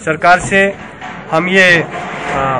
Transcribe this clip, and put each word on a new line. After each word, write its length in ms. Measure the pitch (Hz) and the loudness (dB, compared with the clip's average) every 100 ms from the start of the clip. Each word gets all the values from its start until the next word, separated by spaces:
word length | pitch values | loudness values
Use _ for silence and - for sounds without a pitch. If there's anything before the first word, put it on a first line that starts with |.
सरकार 360 | - 156 175 180 | -6 0 4 4
से 340 | - 196 196 196 - - - - - | 4 2 2 -2 -14 -16 -16 -16 -4
हम 180 | 160 180 | -2 2
ये, 360 | 190 185 170 147 - - - - | 4 4 4 0 -8 -10 -10 -6
आ, 260 | 139 135 131 | -4 -2 -2